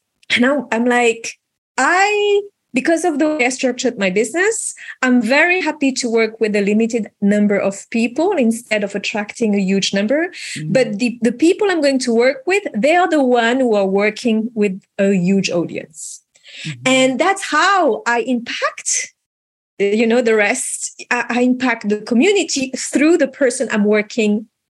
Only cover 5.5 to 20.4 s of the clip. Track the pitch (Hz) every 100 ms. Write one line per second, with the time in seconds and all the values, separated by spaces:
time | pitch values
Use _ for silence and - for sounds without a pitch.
5.5 | 370 311 302 269 254 240 226 220 220 214
6.5 | 208 202 208 226 233 208 - 202 208 208
7.5 | 202 196 190 - 226 233 254 359 349 226
8.5 | 226 - 214 202 208 - 214 208 - 220
9.5 | 202 190 196 190 196 214 294 349 - -
10.5 | - 156 262 233 202 240 233 233 240 320
11.5 | 392 415 349 285 269 254 233 254 285 -
12.5 | 403 403 214 269 349 359 311 254 247 226
13.5 | 262 247 208 190 196 208 208 240 220 220
14.5 | 220 208 190 _ - 196 196 175 196 185
15.5 | 175 160 - - - - - _ _ -
16.5 | - 156 123 254 262 262 254 339 392 -
17.5 | 294 359 392 302 214 233 240 254 240 240
18.5 | - 587 - - - - _ _ _ _
19.5 | _ _ - 202 214 233 240 233 214